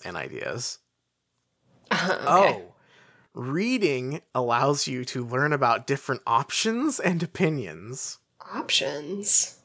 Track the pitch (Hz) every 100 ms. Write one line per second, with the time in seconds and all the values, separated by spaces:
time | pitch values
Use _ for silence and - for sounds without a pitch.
0 | 92 85 67 - - 104 127 - _ _
1 | _ _ _ _ _ _ _ _ - -
2 | - - 135 175 190 113 87 - _ -
3 | - _ _ - 123 151 226 254 180 131
4 | 127 151 _ 131 123 120 135 139 - 127
5 | 123 127 120 127 147 147 123 113 127 139
6 | - 127 - 117 139 - 220 226 302 247
7 | - 175 175 - 170 147 95 80 104 135
8 | - - _ _ - 262 - - 269 285
9 | 151 196 202 - - -